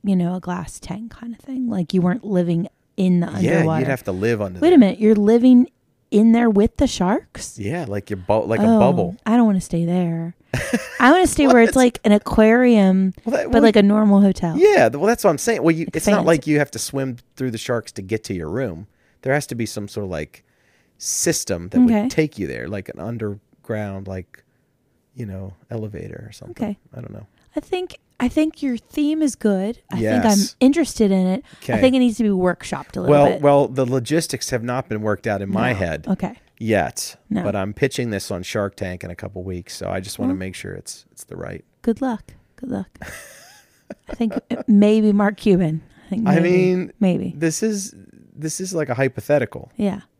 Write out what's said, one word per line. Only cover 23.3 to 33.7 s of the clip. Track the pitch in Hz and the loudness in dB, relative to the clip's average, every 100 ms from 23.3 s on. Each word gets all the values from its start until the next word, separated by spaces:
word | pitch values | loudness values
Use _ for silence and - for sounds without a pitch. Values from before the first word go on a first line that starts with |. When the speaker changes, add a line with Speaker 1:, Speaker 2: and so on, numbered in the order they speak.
| 101 _ _ - 107 101 98 98 | -10 _ _ -10 -8 -8 -10 -10
Speaker 2:
like, | 95 92 - _ _ _ _ _ _ _ 131 | -12 -12 -20 _ _ _ _ _ _ _ -14
you | 110 | -12
know, | 95 95 90 _ | -12 -14 -16 _
elevator | 117 107 104 - - 107 | -10 -10 -12 -14 -16 -18
or | |
something. | - - - | -20 -20 -8
Speaker 1:
Okay. | 214 208 _ 127 | -8 -8 _ -18
Speaker 2:
I | |
don't | - | -16
know. | - 104 _ _ - | -18 -20 _ _ -12
Speaker 1:
I | |
think, | - 370 370 - _ _ | -6 -8 -6 -14 _ _
I | 247 | -2
think | - 320 - | 0 -2 -2
your | 277 233 | -6 -6
theme | _ - 294 311 | _ -4 -2 0
is | 302 - | -2 0
good. | 214 190 196 240 _ | 0 0 -4 -8 _
I | - | -4
think | 214 247 240 | 0 2 4
I'm | 202 | 2
Speaker 2:
Yes. | 196 - | 0 2
Speaker 1:
interested | 254 320 277 - 208 | 2 4 -2 0 2
in | 190 185 | 2 0
it. | 190 - | -2 -6
I | - - | -14 -4
Speaker 2:
Okay. | 226 | 2
Speaker 1:
think | 262 262 | 4 4
it | |
needs | 247 214 | 2 2
to | |
be | 220 | 0
workshopped | 190 180 170 - 139 - 190 | 2 0 -2 -8 -10 -10 -6
a | |
little | 160 | 2
Speaker 2:
Well, | 147 143 | 4 4
Speaker 1:
bit. | - | 4
Speaker 2:
well, | 143 143 | 4 4
the | 123 | 2